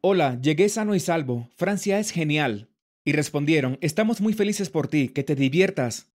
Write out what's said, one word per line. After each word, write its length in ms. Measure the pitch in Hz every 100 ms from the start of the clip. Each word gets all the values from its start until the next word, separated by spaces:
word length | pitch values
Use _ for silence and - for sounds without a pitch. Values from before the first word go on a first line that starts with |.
"Hola, 380 | 190 196 143 123
llegué 280 | 135 151 208
sano 260 | 208 214
y 60 | 196
salvo. 500 | - 165 131 120 120 _
Francia 420 | 180 202 202 196
es 120 | 214
genial". 600 | 170 156 151 143 104 110 _ _ _
Y 80 | -
respondieron, 640 | 143 143 147 147 160 131 131
"Estamos 400 | 160 185 220 233
muy 100 | 214
felices 380 | 214 202 202 196
por 180 | 160 147
ti, 200 | 151 131
que 160 | -
te 100 | 139
diviertas". 760 | 139 135 147 190 190 123 - -